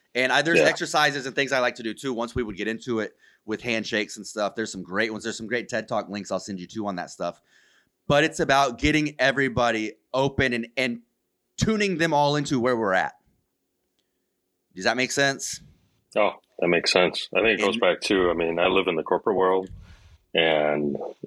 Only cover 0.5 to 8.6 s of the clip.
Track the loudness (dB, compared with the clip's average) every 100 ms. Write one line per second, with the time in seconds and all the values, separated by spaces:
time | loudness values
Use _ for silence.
0.5 | 4 4 2 -2 2 2 0 -4 -4 0
1.5 | 0 0 -2 -8 -6 -6 -4 -4 -4 -6
2.5 | -4 -6 -6 -4 -2 -4 -8 _ _ -8
3.5 | -6 -2 -4 -2 -4 -4 -8 -10 -4 -4
4.5 | -2 -8 -8 -8 -4 -2 -4 -8 -8 -6
5.5 | -6 -4 -6 -4 -6 -6 -10 -6 -6 -6
6.5 | -10 -10 -8 -6 -6 -10 -8 -8 -8 _
7.5 | _ _ _ _ _ 0 2 2 0 2
8.5 | 4